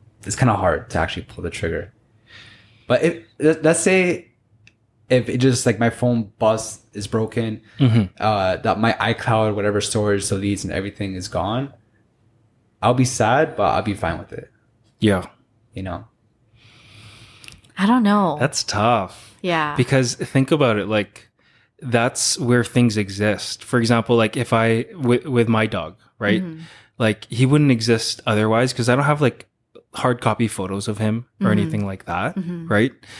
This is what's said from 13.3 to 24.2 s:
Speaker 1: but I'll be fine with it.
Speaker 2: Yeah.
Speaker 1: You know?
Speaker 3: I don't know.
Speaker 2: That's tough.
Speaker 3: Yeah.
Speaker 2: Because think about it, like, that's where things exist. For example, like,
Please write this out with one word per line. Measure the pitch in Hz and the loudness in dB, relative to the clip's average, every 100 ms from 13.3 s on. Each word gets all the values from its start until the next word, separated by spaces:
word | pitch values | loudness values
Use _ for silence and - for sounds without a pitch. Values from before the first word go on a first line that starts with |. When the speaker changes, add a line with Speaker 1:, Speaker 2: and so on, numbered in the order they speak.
| 131 156 - | 2 0 0
Speaker 1:
but | 101 | 0
I'll | - | 0
be | 98 | -2
fine | 98 85 85 | -4 -4 -6
with | - | -10
it. | - - _ _ _ _ _ | -16 -18 _ _ _ _ _
Speaker 2:
Yeah. | 107 95 90 - _ _ _ | 0 0 -2 -16 _ _ _
Speaker 1:
You | - | -12
know? | 95 85 113 _ _ _ _ _ - - - - - - - - - - _ - | -10 -10 -14 _ _ _ _ _ -20 -20 -20 -20 -20 -20 -20 -20 -20 -20 _ -2
Speaker 3:
I | 196 | 2
don't | 254 | 4
know. | 208 208 185 151 | 4 2 2 0
Speaker 2:
That's | 131 - | -2 -2
tough. | - 101 110 117 92 - - - | -4 0 2 2 -2 -10 -20 -10
Speaker 3:
Yeah. | 185 165 151 147 | -4 -2 -2 -2
Speaker 2:
Because | 127 135 123 | 2 2 0
think | - - 139 131 | -4 -2 0 2
about | 156 131 107 | 2 2 2
it, | 98 | 0
like, | 107 101 - - _ _ _ _ _ | -2 -2 -10 -20 _ _ _ _ _
that's | 131 117 120 - - - | -2 0 0 0 -2 -2
where | 123 123 | 2 2
things | 117 123 120 107 | 2 2 2 2
exist. | 101 95 104 98 - - | -4 -2 0 0 -6 -12
For | - 123 | -2 0
example, | 113 117 113 | 2 2 4
like, | 117 | 2